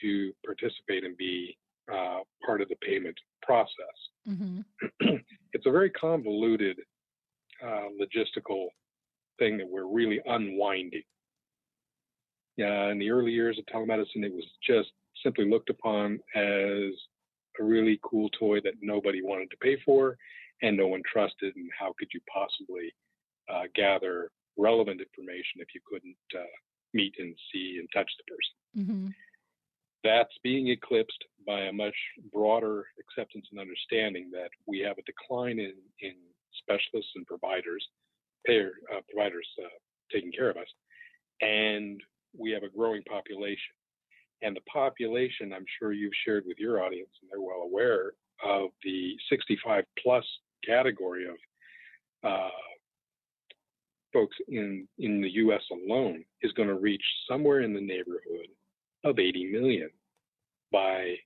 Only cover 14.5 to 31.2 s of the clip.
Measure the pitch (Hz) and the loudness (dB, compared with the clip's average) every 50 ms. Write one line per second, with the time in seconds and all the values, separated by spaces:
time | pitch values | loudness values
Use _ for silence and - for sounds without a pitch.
14.5 | - _ - - 123 - - - - _ _ _ _ - - 135 117 - 104 101 | -12 _ 2 6 6 6 4 2 -4 _ _ _ _ -2 -2 0 2 4 4 6
15.5 | 113 113 - - 101 - - 113 107 104 104 104 104 - - - - 107 101 101 | 4 4 4 0 -2 -2 0 0 2 2 2 0 -2 -4 -6 -4 -2 0 2 4
16.5 | 101 98 98 101 101 101 101 98 - - - - _ _ _ _ _ _ _ _ | 4 4 2 2 2 0 0 -2 -4 -6 -12 -20 _ _ _ _ _ _ _ _
17.5 | - - 107 107 113 113 110 110 107 - - - - 107 107 104 - - 110 104 | -8 -2 2 4 6 6 6 6 4 4 2 0 0 2 2 0 0 0 2 4
18.5 | 107 104 - 98 95 113 101 101 104 104 98 101 98 95 92 98 98 92 92 - | 4 4 2 0 -2 -2 -4 -2 0 0 2 2 0 0 -2 -2 -4 -4 -4 -6
19.5 | - - - 131 139 135 - - 135 135 135 131 127 - - - - - - - | -8 0 2 2 2 4 4 6 6 8 6 4 2 -2 -10 -20 -20 -20 -20 -20
20.5 | _ _ 123 110 104 98 95 92 92 92 90 - - 110 101 95 - - 101 98 | _ _ 0 2 4 4 4 4 2 0 -4 -2 2 2 2 2 0 -2 -6 -6
21.5 | - 90 87 87 - - 98 92 - - 101 - - 87 - - - 98 98 95 | -6 -8 -12 -12 -8 -6 -6 -6 -6 -6 -10 -10 -10 -12 -12 -6 -4 -4 -2 -2
22.5 | - 101 98 92 92 90 85 82 - _ _ _ _ _ _ _ _ _ _ - | -4 -6 -8 -8 -8 -8 -8 -10 -12 _ _ _ _ _ _ _ _ _ _ -6
23.5 | 98 87 90 90 - - 101 98 98 92 95 92 87 87 87 - - _ _ _ | -6 -4 -4 -2 0 2 4 4 4 4 2 0 -2 -4 -4 -8 -10 _ _ _
24.5 | _ - 104 113 117 113 110 98 95 90 - - _ - 90 90 90 90 87 - | _ 2 4 6 6 6 4 2 0 -4 -10 -12 _ -16 -14 -12 -10 -8 -8 -8
25.5 | - 87 85 - - - - - 101 92 90 90 90 _ _ - - 90 87 82 | -8 -10 -14 -16 -16 -18 -14 -12 -12 -12 -12 -14 -20 _ _ -12 -10 -10 -10 -10
26.5 | - - _ _ _ _ _ _ - 110 98 98 - - 90 85 82 - - - | -14 -18 _ _ _ _ _ _ -2 -2 -2 -2 -4 -8 -12 -12 -12 -14 -16 -12
27.5 | - 95 92 92 90 87 85 - - 104 95 - - - - - - - - - | -10 -8 -8 -8 -8 -10 -10 -4 -2 -2 -2 -2 -6 -12 -14 -16 -10 -8 -8 -8
28.5 | - _ _ _ - 214 196 185 220 190 190 196 196 - - _ _ _ _ _ | -8 _ _ _ -6 -4 -4 -2 -2 -4 -4 -6 -8 -12 -16 _ _ _ _ _
29.5 | _ _ _ _ _ _ _ _ _ _ - 110 110 120 117 - - - - 123 | _ _ _ _ _ _ _ _ _ _ 2 4 6 6 6 4 0 -4 -2 0
30.5 | 131 135 131 123 120 - - - 127 110 113 - - - | 0 2 2 2 0 0 0 2 2 2 2 2 -2 -10